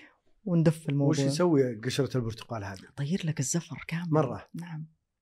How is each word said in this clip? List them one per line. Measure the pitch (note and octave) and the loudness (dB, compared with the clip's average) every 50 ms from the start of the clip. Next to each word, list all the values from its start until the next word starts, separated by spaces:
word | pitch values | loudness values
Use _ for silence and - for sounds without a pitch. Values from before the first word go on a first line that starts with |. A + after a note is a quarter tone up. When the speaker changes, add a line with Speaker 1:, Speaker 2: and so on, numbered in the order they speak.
| - - _ _ _ _ _ _ - | -20 -20 _ _ _ _ _ _ -2
Speaker 1:
وندف | G3+ E3+ E3 D3+ E3 D#3 - - D3 | 2 4 4 6 4 4 2 -2 -2
الموضوع. | C#3+ C#3+ C#3 - | 0 2 4 4
Speaker 2:
وش | D#3 C#3 | 4 2
يسوي | C#3 C#3 C#3+ D#3+ F3+ F3 D#3 C#3 B2+ B2 A2+ | 2 0 2 2 4 4 6 4 4 2 0
قشرة | G#2+ A2+ B2+ - D3 B2+ A#2+ - | -4 -6 -2 0 0 0 0 0
البرتقال | B2+ A2+ A2+ - - - - A#2 A2 G2 | -2 -2 -2 -6 -8 -10 -10 -8 -8 -8
هذه؟ | G2 G2 F#2+ - - - | -10 -12 -12 -16 -12 -8
Speaker 1:
طير | - C#3+ C#3+ F#3 - F3 | -6 -4 -2 -2 -2 -2
لك | D#3 D3+ - | -2 -2 -2
الزفر | C3 - - E3+ - - C#3 - - | -2 -2 -2 -4 -4 -6 -12 -14 -10
كامل. | - E3 E3+ F3 E3 | -6 -6 -6 -2 0
Speaker 2:
مرة. | D3 D#3 C#3 A#2+ G#2+ - - _ - | 2 2 2 0 -2 -8 -12 _ -12
Speaker 1:
نعم. | D#3+ F3 E3+ D#3+ D3+ D#3 - _ _ _ _ _ _ | -12 -12 -10 -10 -12 -12 -14 _ _ _ _ _ _